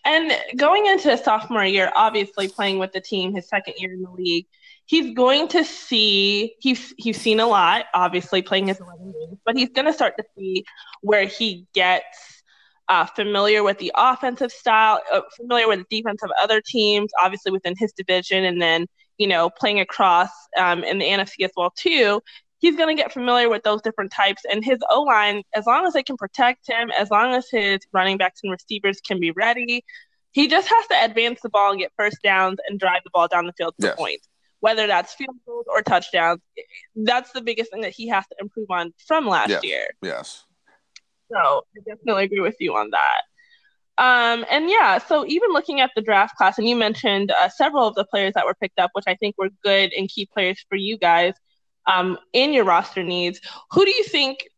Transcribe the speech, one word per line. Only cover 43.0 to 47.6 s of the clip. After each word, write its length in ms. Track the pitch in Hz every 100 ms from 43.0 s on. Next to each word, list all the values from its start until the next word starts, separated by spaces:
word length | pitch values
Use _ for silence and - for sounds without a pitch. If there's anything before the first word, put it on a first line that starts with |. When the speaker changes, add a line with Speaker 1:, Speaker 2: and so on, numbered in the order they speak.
| 69 57 - _ _ _ _ _ _ -
Speaker 1:
Um, 460 | 254 247 233 233 -
and 220 | 285 330
yeah, 280 | 427 254 202
so 280 | - 302 240
even 240 | 320 453
looking 300 | 320 330 277
at 100 | 254 -
the 60 |
draft 340 | 214 196 220 -
class, 220 | 190 202
and 100 | 220
you 80 | 240
mentioned, 560 | 214 220 240 196 202
uh, 160 | - 180
several 400 | -